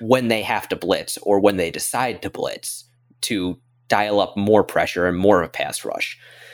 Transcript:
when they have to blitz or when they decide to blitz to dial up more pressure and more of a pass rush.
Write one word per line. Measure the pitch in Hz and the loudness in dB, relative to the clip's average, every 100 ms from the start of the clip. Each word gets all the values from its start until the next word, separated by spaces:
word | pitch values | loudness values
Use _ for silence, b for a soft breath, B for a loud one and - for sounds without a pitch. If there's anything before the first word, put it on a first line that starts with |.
when | 113 127 117 | 0 2 2
they | 110 | -2
have | 101 104 - | 0 -4 -4
to | 87 | -6
blitz | 87 80 - - | -2 -2 -2 -6
or | - 98 | 0 4
when | 101 95 | 4 2
they | 85 | -4
decide | 78 - 123 127 - | -4 -6 -4 -4 -6
to | 98 | -10
blitz | - - - - - _ _ _ - | -6 -6 -6 -12 -14 _ _ _ -10
to | - 104 90 - _ _ - | -4 -2 -2 -6 _ _ -2
dial | 104 104 101 | 0 2 2
up | 92 101 | 0 0
more | 101 107 | 4 4
pressure | - - - 87 90 | 4 0 -2 0 0
and | 87 | 4
more | 98 90 | 4 4
of | 80 | 2
a | |
pass | - 69 - - | -4 -6 -6 -8
rush. | - - - b b b | -6 -8 -10 b b b